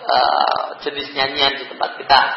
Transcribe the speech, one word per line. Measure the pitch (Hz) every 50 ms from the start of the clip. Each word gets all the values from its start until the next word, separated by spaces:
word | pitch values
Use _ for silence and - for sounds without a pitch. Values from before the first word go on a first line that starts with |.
| -
eh, | - 127 123 135 147 147 - - - - - - - - - -
jenis | 147 143 143 147 143 143
nyanyian | 143 135 135 143 147 139 139 135
di | 131 127 - -
tempat | - - - -
kita. | - - - 139 127 - - -